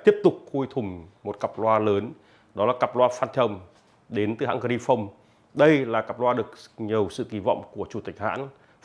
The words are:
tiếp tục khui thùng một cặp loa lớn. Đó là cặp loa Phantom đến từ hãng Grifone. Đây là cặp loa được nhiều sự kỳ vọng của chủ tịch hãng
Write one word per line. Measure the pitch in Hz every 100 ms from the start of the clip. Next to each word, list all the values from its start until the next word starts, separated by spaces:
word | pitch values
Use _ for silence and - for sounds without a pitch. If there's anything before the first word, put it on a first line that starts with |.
tiếp | - 208
tục | 185 - -
khui | 139 127
thùng | - 101 90 82 _
một | 101 104
cặp | 107 -
loa | 110 110
lớn. | 107 101 110 - _ _ _
Đó | 95 107
là | 127
cặp | - 123
loa | 123
Phantom | 123 120 135 120 98 92 _ _ _ -
đến | 113 104 113
từ | 127
hãng | 123
Grifone. | 120 120 - 123 101 - _ _ _
Đây | - 151 147 120
là | 113
cặp | 110 101
loa | 123
được | 123 107 - - -
nhiều | 110 110 95
sự | -
kỳ | 117 107
vọng | 98 - 101
của | 107 92
chủ | 113
tịch | 98 90
hãng | 104 95 139 - _ _